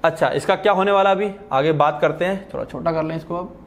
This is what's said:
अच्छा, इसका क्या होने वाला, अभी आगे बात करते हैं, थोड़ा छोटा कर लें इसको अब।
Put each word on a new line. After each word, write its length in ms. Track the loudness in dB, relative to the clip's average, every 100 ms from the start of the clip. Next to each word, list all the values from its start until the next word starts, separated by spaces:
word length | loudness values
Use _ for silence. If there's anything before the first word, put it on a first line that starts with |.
अच्छा, 240 | 0 0 0
इसका 280 | 0 0 2
क्या 160 | 2
होने 180 | 2 4
वाला, 200 | 4 4
अभी 200 | 2 0 -6 -4
आगे 200 | 0 0
बात 260 | 2 2 2
करते 240 | 0 0
हैं, 240 | -2 -4 -8
थोड़ा 100 | -10
छोटा 280 | -10 -6 -4
कर 100 | -2
लें 140 | -4 -6
इसको 200 | -8 -8
अब। 200 | -8 -14